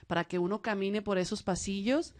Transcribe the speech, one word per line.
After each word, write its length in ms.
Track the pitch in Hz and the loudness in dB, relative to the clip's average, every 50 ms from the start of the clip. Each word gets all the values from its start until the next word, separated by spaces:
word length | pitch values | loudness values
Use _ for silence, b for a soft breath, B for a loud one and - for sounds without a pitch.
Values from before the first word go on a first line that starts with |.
| b | b
para 160 | - 170 170 170 | -2 0 0 0
que 140 | - 180 180 | 0 0 0
uno 220 | 175 180 208 208 | 0 0 0 -2
camine 400 | - 233 208 196 196 196 208 214 | -2 -2 0 0 0 0 0 0
por 160 | 208 208 196 | 0 2 2
esos 240 | 180 180 - 214 208 - | 2 2 0 -2 -2 -2
pasillos 680 | 196 175 - - 202 196 196 196 240 269 320 330 - - - | -2 -2 0 -2 -2 -2 0 2 2 2 2 0 -2 -10 -20